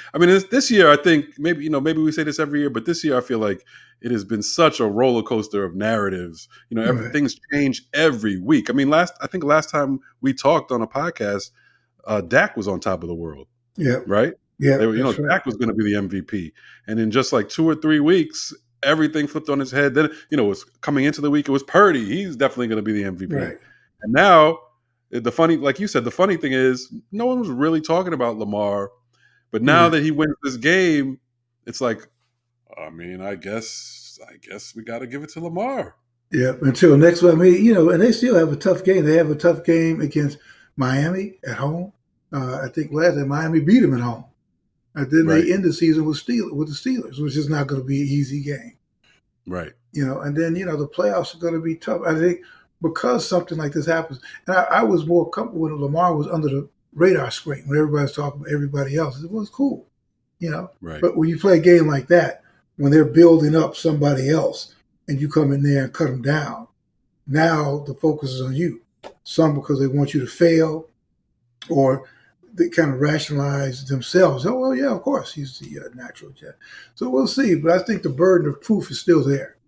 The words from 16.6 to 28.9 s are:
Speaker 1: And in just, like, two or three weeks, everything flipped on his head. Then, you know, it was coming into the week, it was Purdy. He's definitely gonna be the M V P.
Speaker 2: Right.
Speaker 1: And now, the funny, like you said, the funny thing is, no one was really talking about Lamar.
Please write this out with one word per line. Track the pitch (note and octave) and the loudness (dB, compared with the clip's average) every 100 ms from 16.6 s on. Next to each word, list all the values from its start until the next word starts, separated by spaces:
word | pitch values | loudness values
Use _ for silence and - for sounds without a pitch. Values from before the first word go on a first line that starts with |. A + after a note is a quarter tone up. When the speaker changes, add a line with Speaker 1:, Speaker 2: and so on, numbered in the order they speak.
| - - - | -20 -20 -6
Speaker 1:
And | A2 | -2
in | A2 | 0
just, | A2+ B2 | 0 0
like, | B2 G2+ | -2 -2
two | - D#3+ | 0 0
or | |
three | D#3 D#3 D3+ | 0 0 2
weeks, | D3 F#3 D3+ - - - _ _ | 4 2 0 -8 -14 -18 _ _
everything | C3+ D#3 D3+ D#3 D3 | 0 2 0 -2 -4
flipped | D3+ D3 | -6 -4
on | C#3 | -4
his | C3 | -2
head. | C3 C#3+ | 0 2
Then, | C3 D3+ - - | 2 0 -4 -4
you | D3 | 0
know, | |
it | G#2 | 0
was | G2 - _ | -2 -10 _
coming | - C#3+ C#3 | -4 0 0
into | D3 | 0
the | D3 | 0
week, | D3 C#3 | 0 0
it | |
was | C3+ | -2
Purdy. | - F3 G3+ C#3+ | 0 4 4 4
He's | G#2 D3+ G3 B2 | -2 -4 -6 -2
definitely | C3 B2 A#2+ | -2 -2 -2
gonna | A2 | -2
be | G#2+ | -2
the | G#2 | -2
M | G2 F2+ | -2 -6
V | F#2+ | -6
P. | C#3 | -6
Speaker 2:
Right. | - - _ _ _ _ | -6 -10 _ _ _ _
Speaker 1:
And | G#2+ | -2
now, | C3 G3 E3+ D#3 E3 - _ _ _ _ | 4 6 8 6 2 -10 _ _ _ _
the | B2 A#2 | -6 -2
funny, | A#2 E3 D#3+ | 2 2 2
like | C#3 C3+ | 0 -2
you | G3+ | -2
said, | C3+ | -2
the | A#2 | -4
funny | - F#3+ E3+ | 0 0 0
thing | D3+ | -2
is, | C3 C3 B2+ - - - | 0 2 0 -6 -18 -12
no | G3+ A#3+ | -6 -4
one | B3+ | -2
was | G#3 | -4
really | B2 D#3 D#3+ | -2 0 -2
talking | D#3 E3 F3+ | 0 -2 -2
about | D3+ A#2+ G#2+ | -4 -4 -4
Lamar. | G#2 G#2 G#2 G2+ G2+ | -6 -2 -2 -2 -6